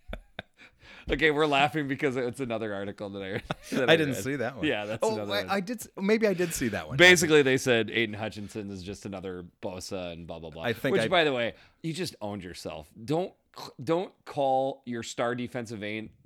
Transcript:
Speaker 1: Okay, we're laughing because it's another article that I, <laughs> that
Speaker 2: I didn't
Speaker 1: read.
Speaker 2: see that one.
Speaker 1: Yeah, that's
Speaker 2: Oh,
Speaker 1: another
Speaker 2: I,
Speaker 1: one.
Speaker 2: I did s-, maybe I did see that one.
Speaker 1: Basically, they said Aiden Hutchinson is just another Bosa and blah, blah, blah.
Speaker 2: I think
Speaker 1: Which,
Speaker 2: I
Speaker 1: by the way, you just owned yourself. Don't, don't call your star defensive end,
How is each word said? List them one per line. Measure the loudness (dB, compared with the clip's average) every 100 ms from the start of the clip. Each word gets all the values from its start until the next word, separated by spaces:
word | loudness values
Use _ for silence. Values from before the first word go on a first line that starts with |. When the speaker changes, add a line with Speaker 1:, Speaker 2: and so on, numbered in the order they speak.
| -12 -12 -12 -16 -18 _ -20 _ -20 -14 -4
Speaker 1:
Okay, | 2 4
we're | 6
laughing | 4 6 4 2 -2
because | 0 0 0
it's | -2 -2
another | -4 -2 -2
article | -4 -6 -6 -8
that | -8
I, | -6 -6 -6 -10 -4
<laughs> | 0
that | 4
Speaker 2:
I | 4
didn't | 4
Speaker 1:
read. | -2
Speaker 2:
see | -4 -4
that | -4 -2
one. |
Speaker 1:
Yeah, | -2 -2 -4
that's | -2
Speaker 2:
Oh, | 0 0
Speaker 1:
another | -2
Speaker 2:
I, | -4
Speaker 1:
one. | -2
Speaker 2:
I | -2
did | -4 -8
s-, | -10 -4
maybe | 0 2 2
I |
did | 2 0
see | 0 -2
that | -2 -2
one. | 8
Speaker 1:
Basically, | 10 10 8 6
they | 8 4
said | 4 4 4
Aiden | 0 0
Hutchinson | -2 -8 -8 -10 -8 -8
is | -8
just | -10 -10
another | -8 -8 -8 -8 -12 _
Bosa | -10 -8 -8 -6 -6
and | -8 -12
blah, | -12
blah, | -12
blah. | -6
Speaker 2:
I | -4
think | -2 0
Speaker 1:
Which, | 2
Speaker 2:
I | 2
Speaker 1:
by | 4
the | 2
way, | 2 -2 -6 -16 _
you | -8
just | -6 -8 -8
owned | -8 -8
yourself. | -10 -12 -10 -12 -14 -12
Don't, | -4 -2 -4 -10 _ -18 -16 -8
don't | 0 0 -2 -10
call | -10 -2 2 2 0 -4 -8
your | -8
star | -6 -2 -2
defensive | -2 -4 -6 -8 -6
end, | -6 -6 -8 -16